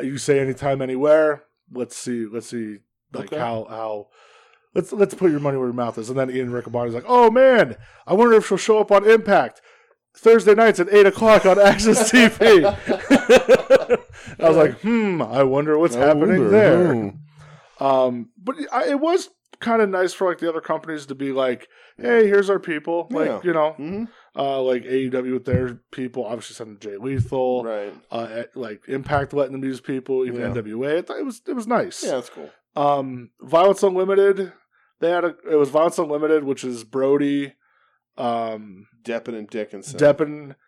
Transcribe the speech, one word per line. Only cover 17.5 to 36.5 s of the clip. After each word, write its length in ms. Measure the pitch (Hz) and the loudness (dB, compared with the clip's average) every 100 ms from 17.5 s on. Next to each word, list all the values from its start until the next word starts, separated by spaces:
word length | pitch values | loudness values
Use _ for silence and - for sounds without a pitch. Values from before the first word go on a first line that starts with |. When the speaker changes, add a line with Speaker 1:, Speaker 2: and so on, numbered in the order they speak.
| - _ - 135 | -20 _ -4 0
Speaker 1:
Um, 440 | 131 127 123 113 _ | 2 0 -2 -12 _
but 140 | 190 311 277 | -10 -10 -6
I, 200 | 254 - | -4 -2
it 80 | 285 | -2
was 280 | 320 359 - _ _ - | 0 -2 -4 _ _ -10
kinda 260 | 233 226 208 | -4 0 0
nice 260 | 185 180 | -2 -4
for, 140 | - 185 | -2 -4
like, 100 | 160 | -2
the 100 | 165 | -4
other 120 | 160 | -6
companies 440 | - 156 156 151 139 | -6 -8 -8 -12 -12
to 80 | 135 | -10
be 160 | 139 | -6
like, 360 | 135 131 120 - _ _ - | -2 -2 -4 -10 _ _ -10
"Hey, 300 | 240 233 214 | 0 2 4
here's 220 | 202 196 | 4 2
our 100 | 190 | -2
people." 480 | - 151 160 170 160 | -4 -8 -6 -6 -4
Like, 160 | 277 - | -4 -4
Speaker 2:
Yeah. 120 | 107 | -4
Speaker 1:
you 100 | 175 | -2
know, 220 | 165 151 151 | 0 -2 -4
Speaker 2:
Mm-hmm. 260 | 147 202 226 _ _ - | -10 -10 -12 _ _ -8
Speaker 1:
uh, 260 | 139 135 | -6 -2
like, 240 | 131 127 - | -2 -2 -4
A 100 | 131 | -4
E 140 | 131 | -4
W 240 | 127 127 | -6 -4
with 120 | 127 127 | -6 -2
their 340 | 127 127 117 _ | -4 -4 -10 _
people, 340 | - 127 123 110 | -14 -10 -10 -10
obviously 300 | 117 - - | -10 -12 -18
sending 240 | 110 101 | -18 -16
Jay 180 | 104 101 | -16 -12
Lethal. 640 | 127 135 - 135 127 127 | -8 -6 -4 -4 -2 -4
Speaker 2:
Right. 300 | 113 107 101 - _ | -6 -8 -10 -16 _
Speaker 1:
Uh, 160 | 113 117 | -12 -10
at, 240 | 113 117 131 | -12 -12 -12
like, 240 | 113 104 - | -14 -14 -10
Impact 460 | 135 135 147 135 | -10 -4 -4 -2
letting 180 | 143 131 | -4 -4
them 100 | 135 | -6
use 160 | 135 127 | -8 -8
people, 440 | - 131 127 131 127 | -8 -8 -4 -4 -4
even 140 | 120 | -6
Speaker 2:
Yeah. 80 | 120 | -6
Speaker 1:
N 60 | 117 | -6
W 280 | 107 113 139 | -8 -8 -4
A. 120 | 165 | -4
I 40 | |
thought 180 | - - | -6 -10
it 60 | 269 | -10
was, 160 | 214 - | -10 -10
it 60 | |
was 140 | 254 220 | -8 -4
nice. 360 | 226 123 - | -4 -4 -8
Speaker 2:
Yeah, 80 | 226 | -6
that's 160 | 131 123 | -6 -8
cool. 200 | - 73 _ _ 151 | -16 -20 _ _ -4
Speaker 1:
Um, 560 | 143 143 135 123 117 _ | 0 0 -4 -10 -16 _
Violence 420 | 131 165 190 190 | 0 4 4 4
Unlimited, 680 | 196 185 185 196 196 196 185 - _ _ _ _ | 0 0 0 2 2 2 -4 -12 _ _ _ _
they 100 | 165 | -2
had 140 | 175 170 | -2 -4
a, 100 | - - | -6 -2
it 60 | 151 | 0
was 120 | 139 | 2
Violence 300 | 151 165 - | 2 0 0
Unlimited, 440 | 156 147 151 156 | -4 -2 0 0
which 200 | 139 | 0